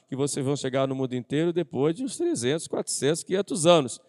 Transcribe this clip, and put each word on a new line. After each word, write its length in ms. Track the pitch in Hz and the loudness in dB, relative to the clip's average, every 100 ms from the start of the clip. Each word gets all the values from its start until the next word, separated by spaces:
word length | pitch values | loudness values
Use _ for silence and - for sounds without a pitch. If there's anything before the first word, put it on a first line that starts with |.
| - | -10
que 80 | 131 | -4
vocês 280 | 143 147 | -2 -2
vão 120 | 131 143 | -2 -2
chegar 320 | 135 135 135 | -2 0 0
no 60 | 135 | -2
mundo 180 | 131 | -2
inteiro 380 | 127 110 147 170 | -4 -2 0 0
depois 420 | 170 165 120 151 | 0 -2 0 0
de 80 | 175 | 0
uns 140 | 262 - | -6 -2
trezentos, 500 | 349 285 120 165 - | -2 0 0 -2 -4
quatrocentos, 560 | - - - 139 165 | -6 -4 -2 0 0
quinhentos 420 | - 185 190 180 | -2 -4 -2 2
anos. 360 | 160 170 123 - | 6 6 4 -6